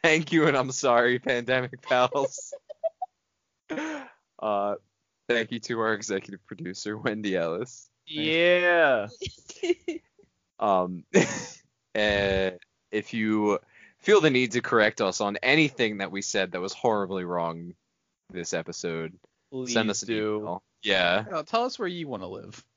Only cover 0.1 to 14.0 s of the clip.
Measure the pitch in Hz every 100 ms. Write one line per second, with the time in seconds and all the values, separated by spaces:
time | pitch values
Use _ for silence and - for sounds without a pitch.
0.1 | 160 151 165 147 135 127 135 135 120 123
1.1 | 123 - 123 120 131 127 127 - 127 123
2.1 | 143 139 - - - _ - 640 _ 740
3.1 | _ _ _ _ _ _ - 311 294 262
4.1 | _ _ - 107 101 101 104 _ _ _
5.1 | _ - 120 113 117 107 117 110 107 104
6.1 | 98 - 98 _ 104 90 95 104 107 120
7.1 | 107 104 92 82 87 127 - - _ -
8.1 | 151 156 160 175 180 175 175 151 120 104
9.1 | - - - - - 349 349 - 320 _
10.1 | _ _ _ _ - 107 95 90 90 -
11.1 | 190 - - - - _ _ _ 107 107
12.1 | 101 98 95 95 90 - _ _ 107 -
13.1 | 117 110 107 104 98 _ _ - _